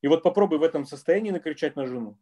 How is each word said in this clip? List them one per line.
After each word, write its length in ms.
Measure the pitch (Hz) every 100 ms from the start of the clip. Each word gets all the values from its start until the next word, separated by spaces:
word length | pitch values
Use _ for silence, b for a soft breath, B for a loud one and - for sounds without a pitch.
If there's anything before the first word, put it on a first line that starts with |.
И 60 | 143
вот 160 | 165
попробуй 340 | 175 180 202 156
в 60 |
этом 220 | 160 156 139
состоянии 440 | 143 - 185 220
накричать 460 | 180 160 151 151 147
на 100 | 131
жену. 320 | 123 110 104